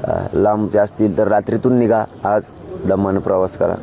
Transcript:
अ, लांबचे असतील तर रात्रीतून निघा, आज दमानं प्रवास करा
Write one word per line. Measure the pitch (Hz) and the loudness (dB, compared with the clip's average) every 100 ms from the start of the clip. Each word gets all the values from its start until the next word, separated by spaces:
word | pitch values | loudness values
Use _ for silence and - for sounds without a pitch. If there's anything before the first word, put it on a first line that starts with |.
अ, | - 50 50 | -2 -4 -2
लांबचे | - 101 107 104 104 | 0 2 2 0 0
असतील | 101 - 110 87 | 0 0 0 2
तर | 107 | 2
रात्रीतून | 104 - 110 127 | 2 0 0 2
निघा, | 123 117 113 107 - - | 2 2 2 0 -6 0
आज | 104 - - - - 95 | 0 -2 -18 -16 -8 -2
दमानं | 95 98 95 | 0 2 0
प्रवास | 92 95 92 - | 0 0 0 -2
करा | 87 90 | -2 -2